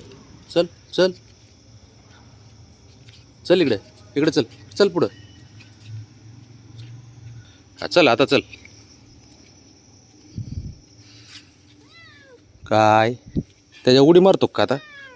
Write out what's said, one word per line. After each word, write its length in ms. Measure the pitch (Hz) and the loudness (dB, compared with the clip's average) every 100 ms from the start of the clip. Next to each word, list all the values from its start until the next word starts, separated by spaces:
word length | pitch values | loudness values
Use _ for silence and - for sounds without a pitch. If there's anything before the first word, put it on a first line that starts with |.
| - - - - - | -6 -20 -20 -20 -8
चल, 160 | 170 175 - _ | -6 -6 -10 _
चल. 200 | - 185 180 - _ _ _ _ - - _ - - - - - - - _ - - - - - _ - | -2 -2 -4 -16 _ _ _ _ -20 -20 _ -20 -20 -20 -20 -20 -20 -20 _ -20 -20 -20 -20 -20 _ -2
चल 140 | 185 | 0
इकडे. 180 | 151 104 - - - - | 0 -4 -8 -20 -12 -4
इकडे 140 | 160 | -2
चल. 140 | 151 123 - - - | -2 -4 -10 -14 -2
चल 120 | 202 | -2
पुढं. 180 | 170 117 - - - - - - - - - - - - - - - - - - - - - - - - - _ - | 0 -4 -6 -20 -20 -20 -20 -20 -20 -20 -20 -20 -20 -20 -20 -20 -20 -20 -20 -20 -20 -20 -20 -20 -20 -20 -20 _ -16
हा, 60 | 85 | -4
चल 220 | 175 151 | 0 2
आता 160 | 117 | 2
चल. 160 | 135 135 - - - - - _ - - _ _ _ _ _ _ _ _ _ 302 311 - - - - - _ _ - - - - - _ _ _ _ 659 640 605 539 494 _ _ - | 0 -2 -4 -14 -20 -20 -20 _ -20 -20 _ _ _ _ _ _ _ _ _ _ -20 -16 -14 -14 -14 -18 _ _ -20 -20 -20 -20 -20 _ _ _ _ -20 -20 -20 -20 -20 _ _ -4
काय? 480 | 107 107 107 110 127 - - - _ _ - | 0 2 2 0 -4 -10 -12 -12 _ _ -4
त्याच्या 180 | - 127 | 2 4
उडी 180 | 139 175 | 6 6
मारतो 260 | 190 190 - | 4 2 -2
का 160 | - | -2
आता? 140 | 104 139 - - - | -4 -4 -8 -20 -20